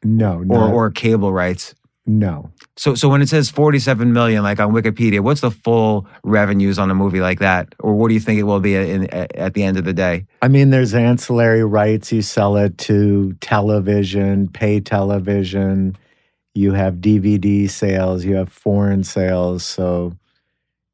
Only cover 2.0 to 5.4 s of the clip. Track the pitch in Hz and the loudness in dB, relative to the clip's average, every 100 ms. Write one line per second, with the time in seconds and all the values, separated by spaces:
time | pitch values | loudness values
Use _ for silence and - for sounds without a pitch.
2 | - 107 98 76 80 - - - 147 120 | -2 0 0 -4 -12 -20 -20 -6 -2 0
3 | 147 139 143 156 120 - 151 143 113 117 | 2 2 2 0 0 2 2 2 0 0
4 | 120 120 117 107 101 104 104 113 110 113 | 2 2 2 2 0 0 0 0 0 0
5 | 113 101 107 143 | 0 2 0 0